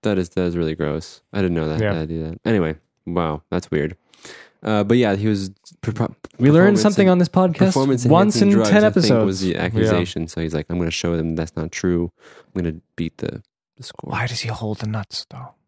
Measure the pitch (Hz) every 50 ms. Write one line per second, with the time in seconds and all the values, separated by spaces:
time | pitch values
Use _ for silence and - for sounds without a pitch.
0 | - 110 101 92 90 - _ 92 90 87 85 87 82 78 78 - 78 73 73 76
1 | - - - _ _ _ - 101 95 90 85 82 78 76 78 78 110 104 101 80
2 | 80 78 82 80 80 78 82 - _ - 113 98 85 78 78 76 _ _ _ _
3 | _ 87 87 87 85 80 76 76 _ _ 90 90 - - - 78 73 82 92 _
4 | _ _ _ _ _ - - - - _ _ _ - 110 110 104 104 101 113 123
5 | 120 107 98 98 104 110 107 98 98 95 98 _ _ - _ _ - - 107 120
6 | 117 - - _ - - _ - 123 139 151 165 185 202 208 196 - 208 196 208
7 | 202 185 180 180 175 160 - 185 185 185 160 - 185 190 180 139 135 139 135 123
8 | 123 123 151 170 196 214 - - 208 202 202 202 - 104 196 208 208 214 - 190
9 | 170 - 123 113 107 98 95 95 95 92 85 - 85 90 113 110 110 110 104 87
10 | 87 87 - 82 80 80 - 82 82 80 80 76 76 _ 85 90 87 82 80 -
11 | - 85 85 82 82 82 82 80 80 78 _ 82 80 82 - - - 90 87 85
12 | 85 85 _ _ _ - - - - _ _ 95 87 82 78 85 _ _ _ -
13 | 85 82 _ - - - - - - _ _ _ _ _ _ _ 131 - - -
14 | - - - - 117 123 123 117 - 117 113 95 113 107 107 - 113 107 107 107
15 | 98 _ - - - _ - 127 127 123 _ _ _